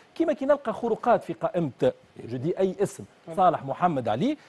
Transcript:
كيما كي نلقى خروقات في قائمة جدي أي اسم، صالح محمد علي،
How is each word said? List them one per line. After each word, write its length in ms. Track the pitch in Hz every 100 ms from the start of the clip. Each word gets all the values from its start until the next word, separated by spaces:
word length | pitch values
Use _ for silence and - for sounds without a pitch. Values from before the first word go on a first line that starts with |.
| _
كيما 180 | - 330
كي 140 | 269 269
نلقى 260 | 285 233
خروقات 520 | - 233 220 247 208
في 80 | -
قائمة 380 | 165 165 180 156 - 127 - _ - 110
جدي 300 | 123 139 185
أي 160 | 190 180
اسم، 220 | 202 - 104 _ - 165
صالح 280 | 185 147
محمد 440 | 135 131 175 143 113
علي، 280 | 110 233 302